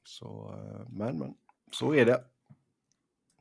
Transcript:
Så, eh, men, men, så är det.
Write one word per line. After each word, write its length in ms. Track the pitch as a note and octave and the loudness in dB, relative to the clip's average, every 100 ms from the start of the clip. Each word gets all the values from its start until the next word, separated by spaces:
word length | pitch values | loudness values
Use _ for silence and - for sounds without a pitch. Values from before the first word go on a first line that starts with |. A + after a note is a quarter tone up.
Så, 500 | - - - G#2+ G#2+ | -20 -18 -16 -14 -14
eh, 340 | G2+ G#2 G#2 A2+ | -14 -14 -14 -12
men, 280 | - A2 D3+ | -6 -4 -4
men, 160 | C2+ - _ _ _ | -8 -12 _ _ _
så 220 | - B2+ D3+ | -4 2 6
är 100 | A2+ | 6
det. 180 | B2+ - _ _ - _ _ _ _ _ _ _ _ | 6 0 _ _ -20 _ _ _ _ _ _ _ _